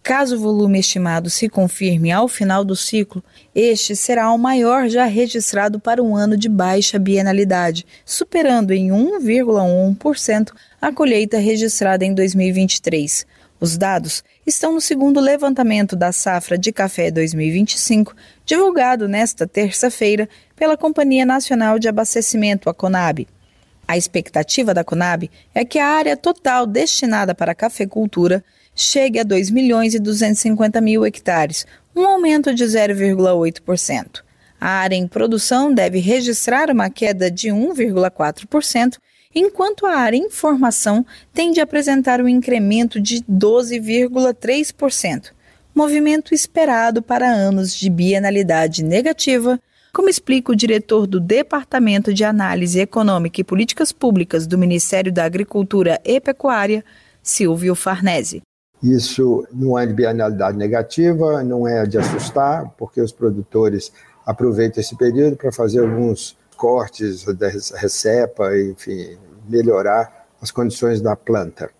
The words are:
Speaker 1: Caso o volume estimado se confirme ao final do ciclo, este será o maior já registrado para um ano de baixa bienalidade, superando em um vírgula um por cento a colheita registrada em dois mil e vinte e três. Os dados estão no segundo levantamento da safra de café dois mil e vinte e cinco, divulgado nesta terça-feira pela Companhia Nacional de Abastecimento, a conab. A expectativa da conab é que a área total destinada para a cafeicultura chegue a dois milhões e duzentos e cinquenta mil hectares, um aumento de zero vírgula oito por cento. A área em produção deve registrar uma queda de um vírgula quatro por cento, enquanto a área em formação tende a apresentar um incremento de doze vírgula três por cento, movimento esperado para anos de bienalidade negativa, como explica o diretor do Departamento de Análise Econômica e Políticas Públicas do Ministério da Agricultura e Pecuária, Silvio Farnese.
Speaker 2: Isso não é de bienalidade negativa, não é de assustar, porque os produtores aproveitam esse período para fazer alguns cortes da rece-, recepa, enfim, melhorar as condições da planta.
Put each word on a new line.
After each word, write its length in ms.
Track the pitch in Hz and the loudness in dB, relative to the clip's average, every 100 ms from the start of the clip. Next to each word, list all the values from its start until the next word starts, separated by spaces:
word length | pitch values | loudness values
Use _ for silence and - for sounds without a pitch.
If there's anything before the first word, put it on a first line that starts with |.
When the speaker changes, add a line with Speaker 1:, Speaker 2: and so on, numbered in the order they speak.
Speaker 1:
Caso 360 | - 262 269 240 | 0 0 0 -2
o 20 | |
volume 400 | 214 208 208 196 | 0 2 2 2
estimado 500 | 190 190 175 165 170 | 0 -2 -2 -2 -4
se 200 | - 220 | -2 -2
confirme 600 | - 180 - 190 170 165 | 0 0 0 0 0 2
ao 200 | 180 240 | 2 0
final 340 | - 196 190 | 0 0 0
do 100 | 196 | 0
ciclo, 480 | 190 - 220 202 185 _ _ _ | -4 -2 -2 -2 -8 _ _ _
este 440 | - 233 220 - 208 | 0 2 2 -2 -4
será 340 | - 240 226 | -2 0 2
o 60 | 233 | 2
maior 500 | 247 262 233 262 247 | 2 2 2 2 2
já 160 | 240 | 2
registrado 760 | 247 208 240 233 202 202 208 208 | 2 2 0 -2 -2 -2 -2 -2
para 240 | 233 240 | -2 0
um 140 | 233 208 | 0 0
ano 220 | 208 208 | 2 0
de 100 | 226 | 0
baixa 500 | 202 185 190 202 202 | 0 2 0 0 0
bienalidade, 880 | 190 196 196 196 202 185 170 165 - - - | 0 2 2 0 2 0 0 -4 -12 -20 -8
superando 680 | - 339 349 277 240 196 | -6 -2 0 2 2 2
em 220 | 190 185 | 0 2
um 260 | 196 285 403 | 2 0 0
vírgula 420 | 240 240 240 208 | 0 0 2 2
um 320 | 180 180 190 | 2 2 2
por 240 | 196 294 285 | 0 -2 -2
cento 380 | - 214 214 - _ _ | -2 0 -2 -6 _ _
a 100 | 302 | -6
colheita 460 | 262 294 220 214 226 | 0 2 2 0 0
registrada 680 | 208 220 220 - 196 190 190 | 0 0 -2 0 0 0 0
em 80 | |
dois 200 | 190 190 | 0 0
mil 140 | 190 185 | 2 0
e 40 | |
vinte 240 | 185 185 - | 0 0 0
e 60 | |
três. 460 | - 165 147 - - _ _ _ | -2 -2 -2 -6 -8 _ _ _
Os 180 | 170 165 | -4 0
dados 460 | 196 185 160 - _ _ - | 0 -2 -4 -8 _ _ -4
estão 260 | - 320 | -2 0
no 60 | 330 | -2
segundo 400 | - 277 277 277 | -2 0 2 4
levantamento 760 | 269 285 277 269 233 208 202 180 | 2 2 0 0 0 2 0 0
da 160 | 175 | -2
safra 440 | 180 202 180 - 180 | -2 -2 -2 -2 -2
de 140 | 190 | -2
café 400 | 214 190 - 170 | -2 -4 -2 -2
dois 220 | 160 160 | 0 -2
mil 140 | 160 156 | -2 -2
e 40 | |
vinte 220 | 175 208 | 0 0
e 60 | - | -2
cinco, 360 | - 220 208 - - _ - | 0 2 0 -4 -20 _ -2
divulgado 600 | 349 392 349 247 254 202 | 2 2 2 2 0 0
nesta 400 | 202 233 - - | -2 -2 -2 -4
terça-feira 840 | - 202 - 247 - 208 208 214 - _ _ | -2 -2 0 -2 0 0 0 -2 -8 _ _
pela 220 | 311 302 | 0 2
Companhia 480 | 311 311 285 262 254 | 0 2 2 4 2
Nacional 520 | 262 - 247 220 220 | 0 0 0 2 2
de 120 | 226 | 2
Abastecimento, 800 | 208 220 233 220 220 208 202 - | 0 0 -2 0 0 0 0 -2
a 40 | |
conab. 540 | 170 185 190 170 147 - _ _ _ _ _ - | -2 0 2 0 -2 -8 _ _ _ _ _ -4
A 120 | 170 | -4
expectativa 760 | - 185 - 156 156 - 226 | -2 -4 -2 -4 -2 0 0
da 100 | 175 | 0
conab 460 | 165 170 175 170 170 _ _ | 0 -2 0 -2 -6 _ _
é 120 | - 247 | -4 -2
que 120 | 311 | 0
a 100 | 285 | 2
área 280 | 311 302 285 | 2 0 0
total 500 | 349 349 269 254 240 | -2 -2 0 0 0
destinada 680 | 220 320 - 247 214 190 180 | 0 0 0 0 0 -2 -2
para 160 | 170 | -4
a 40 | 170 | -2
cafeicultura 880 | 226 - 196 214 214 - 175 185 _ _ _ - | -4 -4 -6 -4 -4 0 2 2 _ _ _ -6
chegue 440 | - 285 269 226 | -2 2 0 0
a 40 | |
dois 260 | 220 190 190 | 0 0 2
milhões 440 | 240 262 226 226 | 2 2 2 2
e 60 | 226 | 0
duzentos 380 | 208 214 220 214 | -2 0 0 0
e 40 | |
cinquenta 360 | 220 214 214 226 | 0 2 0 2
mil 260 | 220 220 214 | 2 2 0
hectares, 600 | - - 170 151 160 - - _ | -2 -2 0 -2 -4 -10 -18 _
um 120 | 339 381 | 0 2
aumento 480 | 381 330 302 285 | 4 4 2 2
de 120 | 240 240 | 0 0
zero 300 | 220 208 196 | 2 0 2
vírgula 380 | 196 190 185 | 0 2 2
oito 280 | 175 165 165 | 2 0 -4
por 160 | - 180 | -4 -4
cento. 460 | - 131 - - _ _ _ _ | -2 -6 -8 -18 _ _ _ _
A 80 | 180 | -2
área 260 | 190 190 185 | 0 0 -2
em 100 | 180 | -2
produção 680 | 214 226 226 - 254 294 | -2 0 0 0 2 2
deve 260 | 240 180 185 | 2 2 0
registrar 720 | 180 254 240 226 - 254 311 | 0 0 0 -2 0 0 2
uma 180 | 240 190 | 0 -2
queda 400 | - 214 196 185 | -2 -4 0 -2
de 220 | 175 220 | -2 -4
um 220 | 208 285 | -2 -2
vírgula 360 | 302 233 185 185 | 0 0 0 0
quatro 380 | - 151 - 208 | 0 -4 -4 -4
por 160 | 302 | -2
cento, 340 | - 240 247 - _ _ _ 320 | 0 0 0 -2 _ _ _ 0
enquanto 500 | 392 392 381 403 392 | 0 0 -2 0 -2
a 120 | 311 | 0
área 180 | 240 240 | 2 0
em 140 | 415 | -2
formação 760 | - 311 277 254 - 214 208 247 - _ | -2 0 2 2 0 0 0 -2 -8 _
tende 260 | - 339 330 | -2 0 2
a 40 | |
apresentar 580 | 302 294 285 269 262 247 | 0 0 2 0 2 2
um 60 | 247 | 4
incremento 720 | 247 247 240 202 220 233 220 | 2 2 0 0 0 0 -2
de 200 | 202 233 233 | -4 -4 0
doze 520 | 190 208 233 233 240 | 2 4 2 0 -6
vírgula 540 | 220 233 247 254 254 | -2 0 0 2 0
três 380 | 247 226 277 302 | -2 -2 -2 -2
por 220 | - 277 | -2 -2
cento, 400 | - 185 131 - _ _ _ _ 294 | -2 -4 -6 -10 _ _ _ _ 0
movimento 580 | 294 302 302 311 - | 2 2 2 0 0
esperado 680 | 311 - - 302 233 233 226 | -2 0 0 2 2 0 -2
para 260 | 226 240 247 | -2 0 2
anos 480 | 220 196 190 185 - | 2 2 0 -2 -2
de 140 | 190 | -2
bienalidade 920 | 170 180 196 202 202 185 160 160 160 | 0 2 2 0 0 0 0 0 -2
negativa, 800 | 160 185 285 311 285 254 233 247 _ _ _ | 0 0 0 -2 0 0 0 -2 _ _ _
como 160 | - 381 | 0 2
explica 460 | 370 - 262 254 | 0 0 0 2
o 20 | 220 | 0
diretor 500 | 240 214 - 220 202 | 2 0 2 0 2
do 140 | 190 | -2
Departamento 920 | 175 226 302 294 269 254 226 202 208 | 0 0 0 -6 -4 0 2 2 0
de 100 | 202 | 0
Análise 560 | 214 214 190 180 175 180 | 0 0 0 -2 0 0
Econômica 640 | 196 233 214 185 170 - | 0 0 2 2 -2 -4
e 20 | |
Políticas 480 | 185 190 226 - 311 | -2 -2 -2 -2 -4
Públicas 560 | - 254 190 175 165 160 | 0 2 2 2 -2 0
do 100 | 185 | 2
Ministério 540 | 175 175 - 190 190 | 2 2 0 -2 0
da 140 | 180 165 | 0 -2
Agricultura 760 | 180 208 208 196 202 170 160 - | -2 -4 -4 0 2 2 0 0
e 160 | 262 | 0
Pecuária, 640 | 269 269 277 226 202 214 - - _ _ | 0 -2 -2 0 0 -2 -6 -20 _ _
Silvio 540 | - - 185 165 180 175 | -6 0 0 0 0 0
Farnese. 680 | 190 185 190 165 110 82 _ _ _ _ | -2 0 0 0 -4 -12 _ _ _ _
Speaker 2:
Isso 640 | 123 127 117 - 127 120 - | 2 2 0 0 2 0 -4
não 260 | 123 131 123 | -4 -2 0
é 80 | 120 | 0
de 60 | |
bienalidade 640 | 107 113 113 107 104 110 104 | 0 0 0 -2 0 -2 -2
negativa, 880 | 104 117 113 - 170 165 160 151 | -2 -2 -2 0 0 2 0 0
não 240 | 127 123 120 | -2 -2 0
é 180 | 117 107 | 0 0
de 120 | 104 | 0
assustar, 720 | - - - 143 139 160 127 _ | -2 -4 -4 -2 0 -2 -6 _
porque 240 | 110 - | -8 -4
os 100 | 113 | -4
produtores 800 | - 113 101 98 110 107 101 - - - _ - | -2 -4 -4 -4 0 0 -2 -8 -20 -20 _ -10
aproveitam 540 | 110 123 104 113 113 | -2 -2 0 -2 -2
esse 160 | 104 117 | -8 0
período 400 | 123 120 147 143 | 0 2 0 0
para 160 | 135 | -6
fazer 300 | - 113 120 | -2 0 2
alguns 560 | 113 113 120 107 - _ _ - | 0 0 -2 -2 -8 _ _ -4
cortes 720 | 120 123 104 - 107 92 98 | 0 0 -2 -6 -6 -6 -6
da 240 | 95 101 | -4 -4
rece-, 260 | 98 - 104 | -4 -10 -6
recepa, 800 | 101 - 110 117 117 - 98 101 | -4 -2 0 0 0 -2 0 0
enfim, 600 | 98 92 - 95 85 90 92 92 110 | -2 -6 -10 -10 -12 -18 -20 -20 -2
melhorar 800 | 117 113 98 101 110 117 - _ _ | 0 2 2 2 0 -2 -10 _ _
as 80 | - | -10
condições 520 | - 120 - 120 113 | -4 -4 -2 -2 0
da 120 | 110 | -2
planta. 560 | 104 - 110 85 - 80 | -4 -2 -2 -4 -12 -16